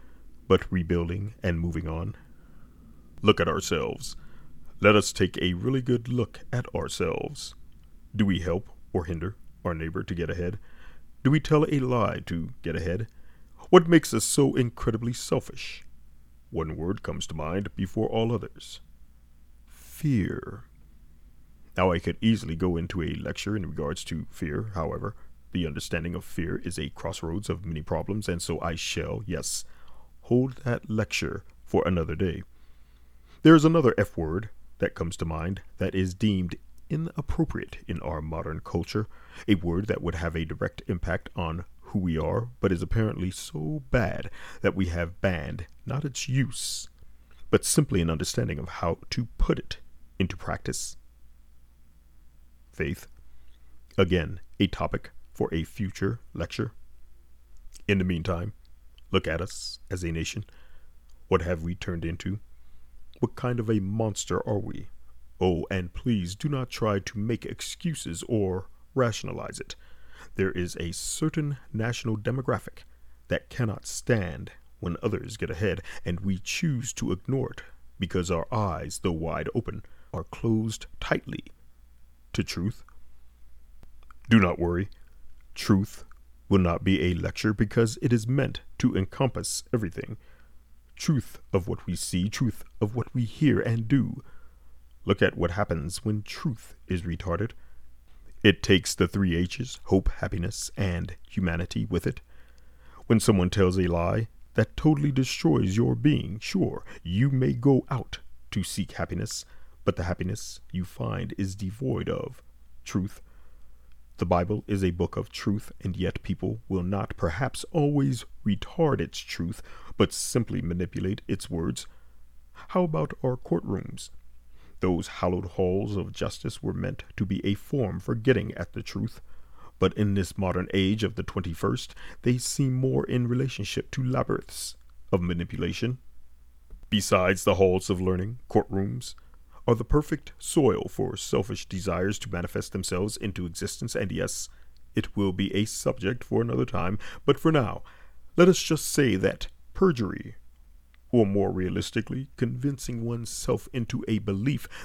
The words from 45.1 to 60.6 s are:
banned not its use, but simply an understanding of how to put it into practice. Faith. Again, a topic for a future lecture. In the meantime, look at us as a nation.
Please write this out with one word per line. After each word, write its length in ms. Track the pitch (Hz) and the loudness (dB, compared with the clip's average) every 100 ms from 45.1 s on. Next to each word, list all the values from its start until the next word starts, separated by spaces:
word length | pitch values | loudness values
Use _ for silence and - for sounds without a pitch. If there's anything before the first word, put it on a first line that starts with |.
| - | 0
banned 460 | 98 87 73 - - - - | 0 0 -2 -6 -8 -12 -6
not 180 | 139 | -4
its 240 | 143 - - | -4 -4 0
use, 640 | 131 127 - - - - - - - - - - | 2 2 -2 -6 -6 -10 -14 -18 -18 -20 -14 2
but 140 | 107 | 2
simply 380 | - - 143 95 | 4 4 4 4
an 80 | 82 | 4
understanding 500 | 78 - - - 71 | 2 0 0 0 -2
of 80 | - | -6
how 300 | - 87 - - | -4 -2 -2 -2
to 180 | - 117 - | -2 -2 2
put 220 | - - | 2 2
it 180 | - - - - - - | -2 -10 -12 -18 -8 -2
into 180 | 92 - | -2 -2
practice. 640 | - - - - - - - - - - - - - - - - - - - - - - - | -6 -4 -4 -4 -6 -10 -16 -20 -20 -20 -20 -20 -20 -20 -20 -20 -20 -20 -20 -20 -20 -20 -14
Faith. 360 | - 73 90 - - - - - - - - - - | -4 -4 -4 -8 -18 -16 -14 -14 -16 -18 -18 -2 4
Again, 420 | 92 90 80 90 - - | 4 4 2 -4 -8 2
a 80 | 98 | 2
topic 440 | - 78 95 - - - | 2 -2 -2 -6 -14 -10
for 200 | - - | -2 0
a 120 | 82 80 | 0 -2
future 560 | - 98 - 117 117 - | -4 -4 0 0 0 -6
lecture. 380 | - 82 - 113 - - - - - - - - - - - - | -6 -4 -2 -4 -6 -14 -16 -16 -18 -20 -20 -18 -16 -14 -6 2
In 80 | 98 | 2
the 80 | 92 | 4
meantime, 480 | 85 85 85 101 - - - - - - | 0 0 -2 -4 -8 -16 -20 -20 -20 0
look 160 | 95 80 | 0 2
at 140 | 82 | -2
us 380 | 95 - - - - | -4 -8 -12 -12 -8
as 100 | 92 | -4
a 120 | 87 | -2
nation. 320 | 82 80 - - - | -2 -4 -6 -10 -14